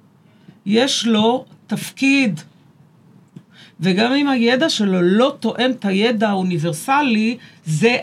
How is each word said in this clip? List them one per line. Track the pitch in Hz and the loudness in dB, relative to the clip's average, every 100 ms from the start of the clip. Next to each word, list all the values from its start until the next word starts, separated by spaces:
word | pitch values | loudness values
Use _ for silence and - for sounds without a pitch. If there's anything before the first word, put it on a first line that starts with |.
| _ _ _ _ - - 196 | _ _ _ _ -20 -12 -2
יש | 220 269 - 220 | 0 0 0 0
לו | 214 226 254 - - - | 2 2 0 -6 -18 -8
תפקיד. | 208 - - 269 277 247 156 - _ _ _ _ _ _ - _ - - - - - | -8 -8 -2 2 2 2 -2 -10 _ _ _ _ _ _ -20 _ -20 -20 -20 -20 -4
וגם | 175 185 233 | 0 2 2
אם | 277 285 | 0 0
הידע | 262 233 254 320 | 2 2 2 0
שלו | - 202 185 | 0 0 2
לא | 175 208 269 285 | 2 4 2 0
תואם | 226 - 254 | -6 -2 -2
את | 254 | -2
הידע | 202 190 233 226 214 | -2 0 0 0 0
האוניברסלי, | 196 185 170 165 156 - 277 285 214 220 247 - - | 0 -2 -2 -4 -4 -2 0 0 0 -2 -4 -12 -14
זה | 160 151 233 247 | -6 0 0 0